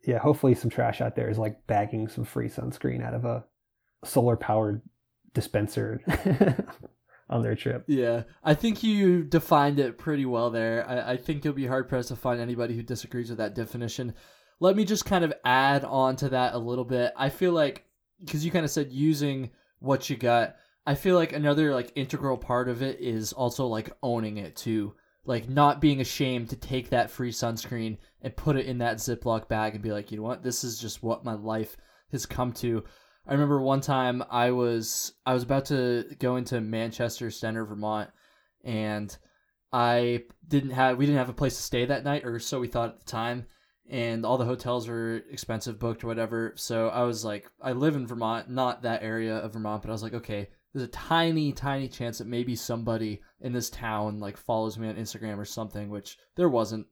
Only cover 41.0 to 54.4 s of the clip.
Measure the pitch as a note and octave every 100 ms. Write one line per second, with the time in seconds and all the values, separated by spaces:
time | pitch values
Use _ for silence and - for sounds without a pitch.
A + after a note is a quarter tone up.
41 | C#3+ C#3+ B2+ A#2 C#3 - - B2 B2 C#3
42 | C#3 D3 B2 A#2 - C3+ A#2+ B2 A#2 -
43 | - A2+ A#2 B2 A#2 _ _ _ _ C3
44 | A#2 A2+ A2+ B2+ A#2 B2 B2+ B2 A#2 A#2
45 | A2+ A2+ - B2+ - A2+ - G#2+ A#2 A2+
46 | A#2 A2+ A2+ A2+ A2+ - - A2+ A2+ A#2+
47 | B2 A2 A2 G#2 - _ C3 B2 D3+ D3
48 | A#2 A#2 A2+ A2+ B2 B2 B2+ A#2+ A#2+ A2+
49 | A2 A2+ A2+ A2 A2 A2 G#2+ G#2+ G#2+ A2
50 | A2 A#2 - G#2 G2+ _ _ C#3+ B2 -
51 | - E3 E3 D#3+ D3 C3+ C#3 C#3 C3 -
52 | A#2+ A2+ A#2 A#2+ A#2+ A#2 - A#2 A2+ A2+
53 | A2 G#2 - _ C3 A#2+ A#2 - A#2 G#2+
54 | G#2+ G#2 G2+ G2+